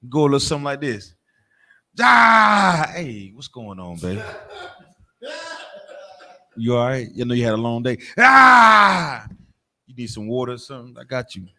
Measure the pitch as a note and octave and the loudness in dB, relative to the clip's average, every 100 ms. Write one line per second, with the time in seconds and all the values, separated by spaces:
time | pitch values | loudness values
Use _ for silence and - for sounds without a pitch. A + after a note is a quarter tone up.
0 | B2 C3+ D3 C#3 - D3+ C#3+ C#3 D3 G#2+ | -4 0 2 2 0 -4 -6 -6 -6 -8
1 | G2 _ _ _ _ _ _ _ _ - | -10 _ _ _ _ _ _ _ _ -2
2 | A#3+ A#3+ A3+ A3+ G#3+ G#3 G3 E3+ D#3 E3 | 2 4 6 6 4 4 2 2 -2 -6
3 | E3 G#2+ G2 A2 C#3 - A2 F#2+ F2+ E2+ | -10 -12 -14 -18 -20 -16 -16 -14 -14 -10
4 | F2+ G2 A2 - - - F4+ - _ _ | -8 -8 -10 -16 -18 -18 -18 -20 _ _
5 | _ _ B3+ D4+ - - - - - - | _ _ -16 -14 -14 -16 -18 -20 -20 -20
6 | - - - - _ - A2+ A#2+ A#2+ C3 | -20 -20 -20 -20 _ -8 -2 0 0 -4
7 | A#2+ - A#2+ A#2+ A#2+ A2 A#2 A#2 A#2+ A#2+ | -8 -8 -4 -2 0 -2 -2 -4 -4 -6
8 | - - B3 C4+ C4 B3 A3+ G#3+ G3+ F#3+ | -10 2 4 6 8 8 6 6 4 2
9 | D#3+ B2 A2 - _ _ _ _ _ B2+ | -4 -8 -14 -20 _ _ _ _ _ -14
10 | A#2+ A2 G#2+ B2 B2 A#2+ - C3+ B2 B2 | -12 -10 -6 -4 -4 -8 -14 -20 -20 -20
11 | B2 C3 A#2+ - F#2 | -10 -8 -8 -14 -18